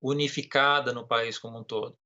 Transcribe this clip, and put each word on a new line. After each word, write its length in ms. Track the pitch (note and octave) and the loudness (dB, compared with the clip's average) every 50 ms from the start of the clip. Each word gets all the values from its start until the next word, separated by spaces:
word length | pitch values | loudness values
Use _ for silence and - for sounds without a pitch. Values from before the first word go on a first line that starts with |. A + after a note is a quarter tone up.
unificada 920 | - C3 C#3+ D3 D3 C#3 - D3 - - - C#3 C#3 C#3+ C#3+ C#3+ A#2+ B2 | -4 -2 0 0 0 0 -2 -4 -4 0 2 4 6 6 4 4 2 0
no 140 | B2 A#2+ A2+ | -4 -4 -2
país 320 | - A#2 A2+ A#2 A2+ G#2+ | 0 0 0 0 0 -4
como 220 | - - A#2 A2+ A2+ | -8 -10 -12 -12 -12
um 40 | G#2+ | -10
todo. 320 | - A2+ G#2+ A2 - - _ _ | -6 -6 -4 -4 -6 -8 _ _